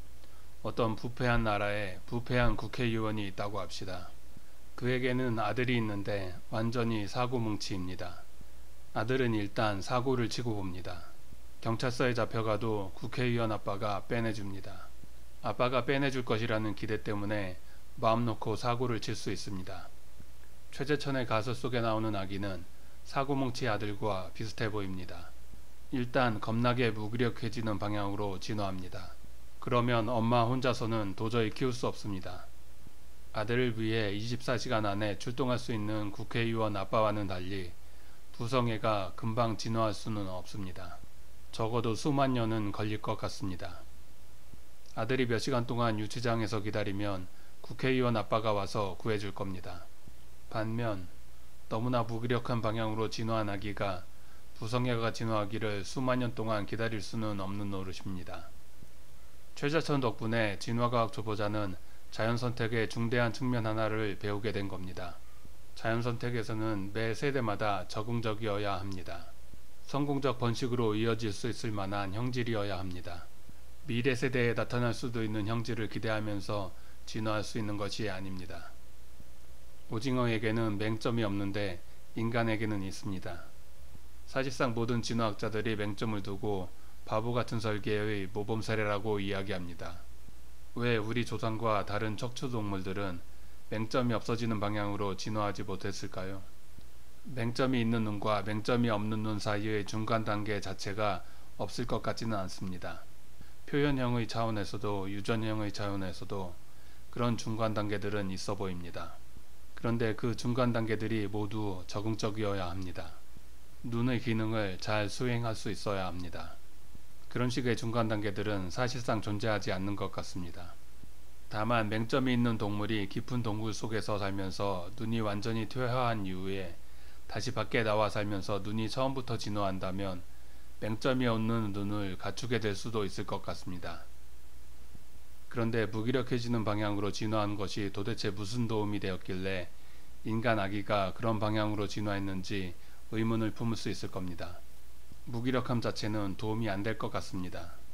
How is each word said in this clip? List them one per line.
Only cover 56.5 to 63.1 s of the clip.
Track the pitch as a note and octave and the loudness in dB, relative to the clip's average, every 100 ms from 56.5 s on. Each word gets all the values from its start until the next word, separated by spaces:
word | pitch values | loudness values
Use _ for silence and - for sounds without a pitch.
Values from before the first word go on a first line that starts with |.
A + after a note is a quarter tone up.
| G#2+ F#2+ | 0 0
기다릴 | A2 A2+ A2 | 0 0 0
수는 | F#2 A2+ A2 G2+ | -2 0 0 0
없는 | F#2+ G2+ G2+ | -2 -2 -2
노릇입니다. | G2 F#2+ - G2+ F#2 F2 - - - - - - - - - - - - | -2 -2 -2 -2 -2 -4 -4 -4 -4 -4 -4 -4 -4 -4 -4 -4 -4 -4
최재천 | - D3 D#3 C#3+ C#3+ | -2 2 2 4 2
덕분에 | A#2+ G#2 A2+ A#2 G#2+ F#2+ | 2 2 2 4 2 2
진화과학 | - A#2 A#2+ A#2+ A2 | 0 2 4 4 2
초보자는 | - G#2 G#2 G#2 G#2+ G2 F#2 - - - | 0 -2 0 0 0 0 -2 -4 -4 -4
자연선택의 | - A2+ A#2 B2 A#2+ A2+ A#2 G#2+ | 0 2 2 0 0 0 2 0
중대한 | A#2+ A#2 | 0 2